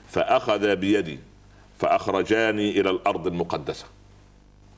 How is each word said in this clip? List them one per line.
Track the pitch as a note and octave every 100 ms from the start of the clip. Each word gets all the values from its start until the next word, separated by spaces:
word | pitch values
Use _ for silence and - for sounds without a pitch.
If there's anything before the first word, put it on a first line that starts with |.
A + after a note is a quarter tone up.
| -
فأخذ | F#2 - B2+ B2+ G#2 G#2 F#2+
بيدي | G2 G#2 E2 C2+ - - - - - -
فأخرجاني | D2+ - G#2 F#2+ F#2 A2 A2+ G#2 G#2 F#2+
إلى | F#2+
الأرض | F#2 G2+ G2 F2
المقدسة. | F2 E2+ E2 D2 - - - - - - - - - -